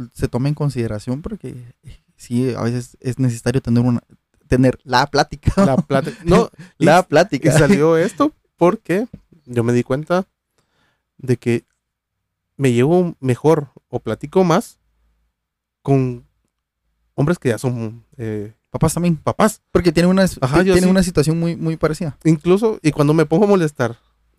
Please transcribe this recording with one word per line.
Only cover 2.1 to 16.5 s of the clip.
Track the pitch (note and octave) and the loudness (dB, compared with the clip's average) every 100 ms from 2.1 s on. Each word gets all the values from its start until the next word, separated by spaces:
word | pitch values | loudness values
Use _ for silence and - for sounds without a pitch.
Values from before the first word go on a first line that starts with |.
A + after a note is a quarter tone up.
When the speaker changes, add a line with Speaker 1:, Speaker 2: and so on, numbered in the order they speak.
| _ | _
Speaker 1:
sí, | - A#2+ C3 G#2+ | -6 -4 -2 -2
a | |
veces | A2+ B2 B2 _ | -4 -4 -8 _
es | C3 A#2+ | -10 -2
necesario | C3 A#2 - C3 | -2 -2 -2 -4
tener | - A#2+ B2 | 0 0 2
una, | A#2+ _ _ _ _ - | -2 _ _ _ _ -2
tener | B2+ C3 - | 2 2 0
la | C#3 B2 C#3+ | -2 0 0
plática. | C#3 D3+ C#3+ - - | 0 -2 -2 -2 2
Speaker 2:
La | G3 C3 | 2 2
plática. | - C3+ E3 - | 0 -2 -4 -8
No, | E3 G3 A3+ _ | 2 2 2 _
Speaker 1:
<laughs> | - - | -20 -2
Speaker 2:
y | D3 | 4
Speaker 1:
La | E3+ | 4
Speaker 2:
s-, | F#3 | 4
Speaker 1:
plática. | D3 F3+ C3+ E3+ | 2 2 0 2
Speaker 2:
y | |
salió | D3+ D3 C#3+ D#3 E3 | 4 4 4 4 2
esto | F3 - D4 - _ - | 0 0 -2 -2 _ 0
porque | E3+ A3 - F3+ A#3+ - _ _ - | 0 0 -4 -4 -4 -12 _ _ -8
yo | A#2+ | -4
me | A#2 | 0
di | B2 | 0
cuenta | - C3 D#3 F3+ - _ _ _ _ _ _ _ _ _ | 0 -4 -2 -2 -2 _ _ _ _ _ _ _ _ _
de | B2+ B2 | -4 -4
que | B2 A#2 - _ _ _ _ _ _ _ _ - | 0 -4 -4 _ _ _ _ _ _ _ _ -6
me | C3+ | -2
llevo | A#2+ C#3 F3 F3 - | 0 2 2 0 -4
mejor | C3 A#2+ D3 D#3+ C#3+ - _ | -4 -2 2 0 -2 -16 _
o | B2 | -10
platico | - G#2+ D3 F#3 | -8 -10 -4 0
más | F3+ E3 - _ _ _ _ _ _ _ _ _ _ _ | 2 0 -2 _ _ _ _ _ _ _ _ _ _ _
con | - C#3 B2+ A#2+ - _ _ | 0 0 0 -6 -16 _ _